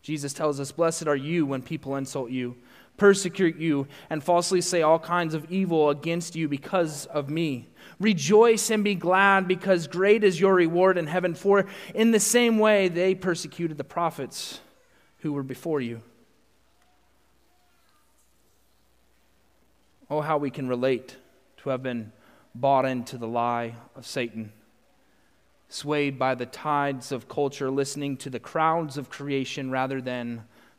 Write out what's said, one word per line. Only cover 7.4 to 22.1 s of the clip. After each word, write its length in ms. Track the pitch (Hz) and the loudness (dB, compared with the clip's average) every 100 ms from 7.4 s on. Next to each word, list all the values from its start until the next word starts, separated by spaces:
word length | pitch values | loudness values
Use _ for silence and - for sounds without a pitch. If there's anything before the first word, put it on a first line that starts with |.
| 165 127 113 _ - - | -2 -4 -10 _ -20 -2
Rejoice 680 | 180 180 139 214 233 220 220 | 0 0 4 6 6 4 0
and 140 | 220 | 0
be 120 | 208 196 | 0 0
glad, 520 | 165 185 196 196 185 | 2 4 6 4 2
because 400 | 185 190 185 151 | -2 2 0 0
great 380 | 175 190 220 208 | 0 4 6 4
is 160 | 165 | 4
your 120 | 190 | 4
reward 440 | 190 165 175 185 180 | 4 4 4 4 4
in 100 | 156 | 0
heaven, 260 | 180 175 | -2 -2
for 320 | 165 196 202 196 - - - | -2 2 2 2 -6 -10 0
in 160 | 226 | 4
the 80 | 226 | 4
same 400 | - 240 240 220 | 4 4 4 4
way 300 | 214 208 190 | 4 4 2
they 260 | 170 185 190 | 2 0 0
persecuted 640 | 185 170 156 - 170 147 | -2 -4 -6 -6 -6 -4
the 60 | 131 | -8
prophets 760 | - 170 156 131 - - - - _ _ _ _ _ | -4 -4 -4 -10 -10 -12 -14 -20 _ _ _ _ _
who 120 | 156 | -6
were 120 | 143 | -4
before 360 | 135 131 165 151 | -6 -8 -4 -4
you." 220 | 120 113 110 _ _ _ _ _ _ _ _ _ _ _ _ _ _ _ _ _ _ _ _ _ _ _ _ _ _ _ _ _ _ _ _ _ _ _ _ _ _ _ _ | -4 -8 -14 _ _ _ _ _ _ _ _ _ _ _ _ _ _ _ _ _ _ _ _ _ _ _ _ _ _ _ _ _ _ _ _ _ _ _ _ _ _ _ _
Oh, 100 | 151 | -6
how 180 | 151 151 | -2 -2
we 140 | 143 | -2
can 160 | 139 127 | -6 -4
relate 480 | 123 131 127 - - _ _ _ _ | -2 0 -2 -4 -20 _ _ _ _
to 120 | - | -6
have 120 | 131 | -6
been 300 | 131 120 107 | -4 -8 -10